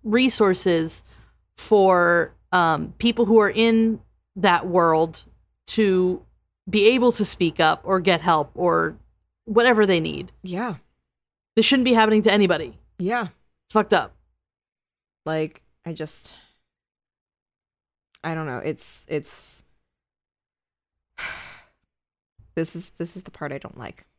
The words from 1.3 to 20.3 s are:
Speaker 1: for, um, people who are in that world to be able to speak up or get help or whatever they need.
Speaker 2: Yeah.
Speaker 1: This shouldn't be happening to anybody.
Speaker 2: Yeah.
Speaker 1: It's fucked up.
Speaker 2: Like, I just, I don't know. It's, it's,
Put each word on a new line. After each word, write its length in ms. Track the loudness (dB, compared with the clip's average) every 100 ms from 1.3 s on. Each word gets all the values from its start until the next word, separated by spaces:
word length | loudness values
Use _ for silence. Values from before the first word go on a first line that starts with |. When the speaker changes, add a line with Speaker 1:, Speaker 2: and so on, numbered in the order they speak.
| _ _ -20
Speaker 1:
for, 760 | 0 4 4 4 4 2 -2 _ _
um, 420 | 0 2 0 -6 -2
people 260 | -2 0
who 160 | 4 4
are 100 | 4
in 480 | 2 2 2 0 -4 _ _ _ -2
that 280 | 0 2 0
world 560 | 2 2 2 0 -6 -20 _ _ _ -6
to 560 | 0 2 2 0 -4 _ _ _ _ -2
be 220 | 4 4
able 200 | 4 2
to 140 | 0
speak 340 | -4 0 -2 2
up 220 | 0 0
or 160 | -2 -2
get 220 | 0 0
help 320 | 2 0 -2
or 420 | -2 0 0 -2 -8 _ _ _ _ -2
whatever 400 | 0 2 2 2
they 120 | 0
need. 320 | -2 -8 -14 _
Speaker 2:
Yeah. 320 | -12 -10 -10 -12 _ _ _ _ _ _ _ 0
Speaker 1:
This 100 | 2
shouldn't 180 | 2 4
be 80 |
happening 280 | 4 4 4
to 100 | 4
anybody. 460 | 2 2 0 -4 -16 _ -8
Speaker 2:
Yeah. 220 | -6 -4 -8 _ _ _ _
Speaker 1:
It's 60 |
fucked 200 | -2 0
up. 220 | 0 -2 _ _ _ _ _ _ _ _ _ _ _ -6
Speaker 2:
Like, 360 | -4 -4 -8 _ _
I 80 | -14
just, 420 | -12 -12 -14 -18 -20 _ _ _ _ _ _ _ _ _ _ _ _ _ _ _ _ _ _
I 140 | -10 -8
don't 100 | -8
know. 120 | -8
It's, 460 | -8 -10 -14 -16 -10
it's, 560 | -10 -10 -18 -18 -20 _ _ _ _ _ _ _